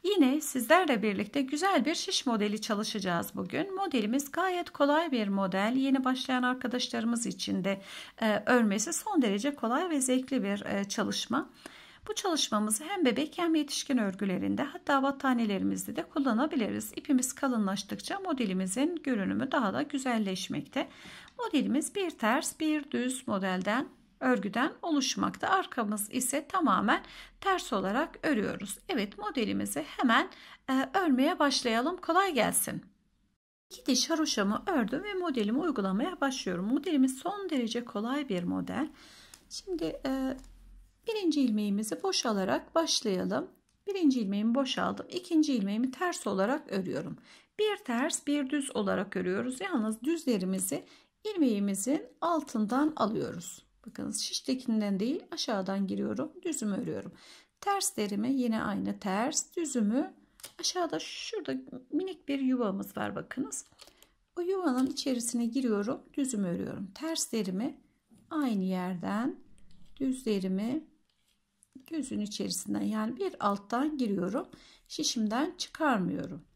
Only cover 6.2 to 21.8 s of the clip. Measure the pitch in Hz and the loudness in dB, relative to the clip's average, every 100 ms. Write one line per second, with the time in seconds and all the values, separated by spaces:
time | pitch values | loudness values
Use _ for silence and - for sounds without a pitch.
6.2 | - 254 247 254 247 247 - 233 226 233 | 0 0 2 0 -2 -2 -2 -2 0 0
7.2 | 233 185 - 196 185 196 - - - - | -2 -4 -2 0 0 -2 -6 -16 -16 -2
8.2 | 226 208 - 247 214 196 339 - 427 381 | 0 2 4 6 6 2 -2 -2 0 2
9.2 | 240 202 269 285 226 262 370 294 262 254 | 4 2 0 -2 0 0 2 0 2 2
10.2 | 262 262 196 202 - 202 196 - 202 196 | 2 -2 0 -2 -2 -2 -2 -2 0 -2
11.2 | - 262 - - - - - - - 427 | -2 -2 -4 -14 -20 -20 -20 -16 -8 -4
12.2 | 392 320 - 214 214 220 311 392 311 - | 0 0 2 0 0 -2 -2 2 2 2
13.2 | 311 - 339 320 294 - - 254 202 190 | -2 0 2 2 0 -4 0 0 0 0
14.2 | 202 185 196 202 277 - - 277 269 277 | -2 0 0 0 -2 -4 0 2 2 0
15.2 | 269 240 220 196 196 190 - 214 - 311 | 0 2 2 2 0 -2 -4 -6 -4 0
16.2 | 269 220 311 302 202 202 208 - - 254 | 2 2 2 0 0 -2 -6 -10 2 2
17.2 | 254 - 277 233 196 196 - 202 - 381 | 2 -2 0 2 0 -2 -4 -8 -6 -6
18.2 | 381 269 214 185 190 247 302 339 269 226 | -2 0 0 0 0 0 0 0 -2 0
19.2 | 185 196 269 311 208 233 294 277 262 226 | 0 0 0 2 2 0 -2 -2 0 0
20.2 | 196 190 - 151 143 262 339 - - - | 0 -2 -4 -6 -4 -6 -6 -10 -18 -18
21.2 | - - 480 294 196 247 | -18 -6 0 2 4 2